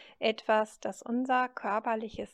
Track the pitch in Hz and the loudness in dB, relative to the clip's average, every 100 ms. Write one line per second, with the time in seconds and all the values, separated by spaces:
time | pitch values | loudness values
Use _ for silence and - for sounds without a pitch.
0 | - - 220 220 - 214 220 - 208 - | -20 -2 -2 0 2 2 2 -4 -8 -6
1 | - 240 262 254 247 247 214 208 240 220 | -2 -2 2 2 0 -2 -2 -2 0 -2
2 | 220 - 208 | -4 -8 -10